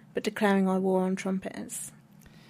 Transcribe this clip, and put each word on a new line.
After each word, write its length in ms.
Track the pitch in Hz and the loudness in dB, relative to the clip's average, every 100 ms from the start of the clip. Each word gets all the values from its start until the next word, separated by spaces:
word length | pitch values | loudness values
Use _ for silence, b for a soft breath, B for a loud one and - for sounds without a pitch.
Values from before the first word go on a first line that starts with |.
| b | b
but 100 | - | -6
declaring 440 | 214 214 208 196 190 | -6 0 4 4 4
a 120 | 185 | 2
war 240 | 190 185 | 2 2
on 120 | 185 190 | 2 -2
Trump 300 | 190 190 - - | -2 -4 -6 -10
is. 360 | 233 - - - - - b b | -10 -10 -12 -16 -20 -20 b b